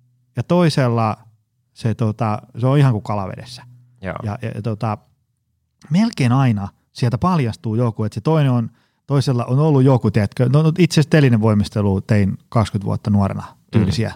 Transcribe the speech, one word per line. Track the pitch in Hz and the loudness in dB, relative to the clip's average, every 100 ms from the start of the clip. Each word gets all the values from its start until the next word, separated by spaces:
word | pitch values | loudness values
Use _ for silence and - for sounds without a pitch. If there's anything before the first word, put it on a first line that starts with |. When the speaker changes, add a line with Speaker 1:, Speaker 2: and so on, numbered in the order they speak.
| _ _ _ - | _ _ _ -8
Speaker 1:
ja | |
toisella | - 175 165 143 123 117 110 107 _ _ _ _ _ | -2 2 2 2 0 0 -2 -4 _ _ _ _ _
se, | - 117 104 | -8 -4 -2
tota, | 110 104 110 107 - 113 | -2 -2 -4 -4 -8 -4
se | 127 | 0
on | 143 | 2
ihan | 135 | 2
kuin | 107 | 0
kalavedessä. | - 104 95 - - - - - _ _ | -4 -6 -6 -12 -16 -18 -20 -20 _ _
Speaker 2:
Joo. | 92 - | -10 -8
Speaker 1:
Ja, | 104 104 | -8 -8
ja, | 110 117 | -8 -8
ja, | |
tota, | 113 104 113 104 _ _ _ _ _ _ _ _ - | -8 -4 -6 -6 _ _ _ _ _ _ _ _ -4
melkein | 170 226 - 123 | 0 0 0 0
aina | 131 127 104 101 - _ | 2 2 0 -6 -14 _
sieltä | - 120 - | -4 -4 -2
paljastuu | 175 175 117 - 117 110 | -2 0 -2 -6 -4 -2
joku, | 120 110 | -2 -2
että | 107 | -6
se | 107 | -4
toinen | - 160 139 | 0 2 2
on, | 123 113 - _ _ - | 0 -2 -10 _ _ -4
toisella | 139 139 120 117 | -2 0 -2 0
on | 127 | 0
ollut | 160 139 | 2 4
joku, | 135 127 110 | 4 4 2
tiedätkö, | 113 101 - 120 | 0 0 0 0
no, | 147 | 2
no, | 160 175 | 2 2
itse | 170 | 2
asiassa | 165 143 | 2 2
telinen | 156 139 113 | 4 4 4
voimistelu | 110 104 98 110 101 95 | 2 2 0 -2 0 0
tein | - 104 95 - - | 2 2 2 -2 -4
kaksikymmentä | 120 101 104 107 | -2 0 -2 -4
vuotta | 104 - | -4 0
nuorena, | 101 98 101 | 0 0 -4
Speaker 2:
Mm. | - - _ | -12 -20 _
Speaker 1:
tyylisiä | - 98 107 107 | 0 0 -2 -4